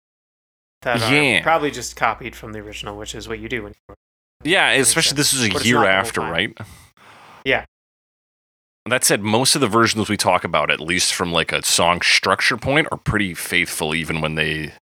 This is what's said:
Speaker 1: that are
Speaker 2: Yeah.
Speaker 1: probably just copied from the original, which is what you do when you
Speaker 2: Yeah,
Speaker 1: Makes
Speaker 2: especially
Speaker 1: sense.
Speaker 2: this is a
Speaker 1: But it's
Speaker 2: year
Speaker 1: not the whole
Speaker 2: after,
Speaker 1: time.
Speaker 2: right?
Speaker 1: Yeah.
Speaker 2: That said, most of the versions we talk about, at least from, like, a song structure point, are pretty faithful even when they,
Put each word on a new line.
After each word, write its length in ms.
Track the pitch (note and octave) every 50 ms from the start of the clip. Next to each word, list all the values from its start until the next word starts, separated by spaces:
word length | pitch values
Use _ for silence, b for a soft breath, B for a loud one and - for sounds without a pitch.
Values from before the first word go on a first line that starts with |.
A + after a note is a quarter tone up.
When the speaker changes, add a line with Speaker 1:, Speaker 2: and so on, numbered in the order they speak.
| _ _ _ _ _ _ _ _ _ _ _ _ _ _ _ _
Speaker 1:
that 200 | - C3 A#2+ A#2
are 100 | A2+ A2+ C#3
Speaker 2:
Yeah. 280 | D3 D3 C3 G#2+ F2
Speaker 1:
probably 280 | - D#3 E3 D#3+ D3 C#3+
just 260 | B2 B2+ A2 - -
copied 380 | - C3+ A#2 G#2 - C3 A2 -
from 160 | - - A2
the 80 | G#2+ G#2+
original, 360 | G#2 G#2+ G2+ - - G#2+ G#2
which 180 | G#2 G#2+ - -
is 140 | A#2 G#2 A2+
what 100 | A2+ G#2+
you 100 | A2 A2+
do 140 | C3 A2+ G2+
when 80 | G#2 G#2 _ _ -
you 60 | G2 - _ _ _ _ _ _ _ _
Speaker 2:
Yeah, 280 | - D3 F#3 F#3 D#3 B2+ A2+
Speaker 1:
Makes 120 | C3+ C3 -
Speaker 2:
especially 200 | - E3 D#3 - C#3
Speaker 1:
sense. 0 |
Speaker 2:
this 160 | D3 C#3 - D3+
is 100 | C3+ A#2+
a 40 | G#2
Speaker 1:
But 80 | G2
it's 100 | C#3 A#2
Speaker 2:
year 100 | A2+ B2
Speaker 1:
not 60 | A2 G#2
the 60 | F#2+
whole 80 | F#2+ F#2+
Speaker 2:
after, 200 | G2 A2+ - -
Speaker 1:
time. 100 | A2 -
Speaker 2:
right? 260 | E2+ E2 G2+ C#3 - - A2 - - - - _ B B B B B B B B B B -
Speaker 1:
Yeah. 200 | C3+ B2+ A2 - - _ _ _ _ _ _ _ _ _ _ _ _ _ _ _ _ _ _ _ _ _ _ -
Speaker 2:
That 180 | A2+ B2 B2+ -
said, 180 | - D3+ A2
most 320 | G2 G#2+ G#2+ A#2 C3 - -
of 80 | D3+
the 40 | C3+ G#2
versions 420 | G2+ A2+ A#2 G#2 G#2+ A2 G2 -
we 80 | G#2 -
talk 260 | - G2+ F2+ F2 -
about, 260 | F#2 E2 D#2 D2+ D#2
at 100 | D2 -
least 340 | D2 E2 F#2 F2 - - -
from, 180 | - F#2 F2
like, 200 | E2+ E2 D#2+ -
a 120 | D2+ D2 -
song 380 | - - - F2+ E2+ F2 F2
structure 560 | - - - - - G2 F#2+ - - - C3+ A2
point, 300 | - - D#3 D#3 - -
are 60 | D3 C#3+
pretty 340 | - - A2 G#2 G#2 F2+
faithful 640 | E2 - - - F#2 F2 E2+ - - - F2 D#2 D#2+
even 260 | E2 D#2 D2 D#2+ D#2+
when 140 | D#2 D#2 D#2
they, 400 | D#2 D2+ D#2+ D#2 D#2 D2+ C#2+ - - _ _ _